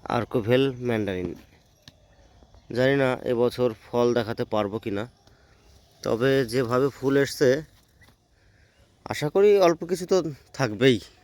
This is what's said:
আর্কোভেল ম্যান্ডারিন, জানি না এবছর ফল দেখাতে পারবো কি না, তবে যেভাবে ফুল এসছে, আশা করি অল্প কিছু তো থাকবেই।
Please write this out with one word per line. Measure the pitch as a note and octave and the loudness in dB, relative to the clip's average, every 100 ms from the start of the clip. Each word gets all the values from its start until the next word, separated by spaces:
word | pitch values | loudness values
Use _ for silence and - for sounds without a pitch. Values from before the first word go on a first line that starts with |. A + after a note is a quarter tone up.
| - A#2 | -2 -4
আর্কোভেল | G#2 C3 G#2 B2+ C#3 B2 B2 | -2 -4 2 2 2 -4 -4
ম্যান্ডারিন, | A2+ G2+ F#2 F2+ - - _ _ _ - _ _ _ _ _ _ - _ A#2 | -2 -2 -4 -6 -10 -18 _ _ _ -20 _ _ _ _ _ _ -20 _ -2
জানি | C3 C#3 | 0 2
না | C3 B2+ - | 0 -2 -4
এবছর | A#2+ A#2+ A#2+ B2 A2 - | 0 0 0 -2 -4 -6
ফল | A#2+ A#2+ A#2+ | 0 2 0
দেখাতে | G#2+ A2+ B2 | -2 -6 -4
পারবো | G#2+ G#2 G#2 | -2 -2 -6
কি | A2+ G2+ | -6 -8
না, | A#2+ _ _ _ _ _ _ _ _ _ | -8 _ _ _ _ _ _ _ _ _
তবে | - A2+ C3 C3+ A#2+ | -4 0 2 2 0
যেভাবে | B2 A#2 B2 C#3 - | -2 0 0 -2 -2
ফুল | C3 C#3 | 0 0
এসছে, | C#3 - C3+ C3+ D#3 _ _ _ - _ _ _ _ _ _ _ _ _ - | 0 2 2 2 -4 _ _ _ -20 _ _ _ _ _ _ _ _ _ -8
আশা | - D3 | -6 -2
করি | F#3+ G#3 G3+ F3 | 4 4 6 4
অল্প | E3 E3 | 2 -4
কিছু | F3 F3+ | -6 0
তো | F#3 D#3 C#3 _ - | 0 0 -10 _ -4
থাকবেই। | B2+ G#2 C3+ A#2 - _ | -2 4 4 4 -2 _